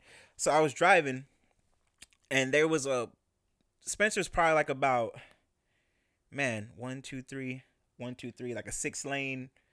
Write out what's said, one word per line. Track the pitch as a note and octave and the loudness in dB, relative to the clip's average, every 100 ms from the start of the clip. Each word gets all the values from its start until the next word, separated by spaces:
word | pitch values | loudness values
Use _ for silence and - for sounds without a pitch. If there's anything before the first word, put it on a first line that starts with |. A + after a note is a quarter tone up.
| _ - - - | _ -20 -20 -4
So | E3 | 2
I | D3 | 4
was | D#3 | 2
driving, | - F3 F#3 C#3+ B2+ C#3 _ _ _ _ _ _ _ - _ - | 4 6 6 4 -6 -12 _ _ _ _ _ _ _ -20 _ -2
and | C3+ C3 | 0 4
there | C#3+ D#3+ | 4 4
was | D#3+ C3+ | 2 0
a, | B2+ A2+ _ _ _ _ _ _ _ | -2 -4 _ _ _ _ _ _ _
Spencer's | - - G#3 G#3 E3 | -10 0 0 0 0
probably, | - E3 | 2 4
like, | D#3+ D3+ | 4 2
about, | C3+ C#3 B2 A2 - - _ _ _ _ _ _ _ _ _ _ | 0 2 2 0 -6 -20 _ _ _ _ _ _ _ _ _ _
man, | C#3 C3+ A2 A2 - | -4 -2 -4 -8 -12
one, | B2+ C3 | -10 -10
two, | - C3+ | -12 -14
three, | B2+ C3+ C3 B2+ - _ _ - | -12 -10 -8 -10 -14 _ _ -14
one, | A#2+ | -12
two, | B2 B2 | -10 -14
three, | - B2 | -10 -8
like, | A2+ G#2 | -8 -8
a | |
six | - D3 - | -6 -6 -6
lane, | C3 C#3 C3+ C3 C3 _ _ | -6 -6 -4 -8 -12 _ _